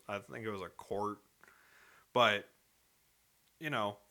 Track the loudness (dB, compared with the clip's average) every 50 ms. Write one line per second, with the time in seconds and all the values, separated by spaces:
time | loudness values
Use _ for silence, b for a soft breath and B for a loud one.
0 | -10 -8 -8 -8 -8 -10 -12 -10 -8 -8 -8 -8 -8 -10 -12 -14 -10 -8 -4 -4
1 | -2 -4 -4 -6 -12 _ _ _ -20 b b b b b b b b b b b
2 | b b b 6 6 6 6 4 0 -6 -18 _ _ _ _ _ _ _ _ _
3 | _ _ _ _ _ _ _ _ _ _ _ -10 -6 -2 0 0 0 -2 -2 -6
4 | -6 0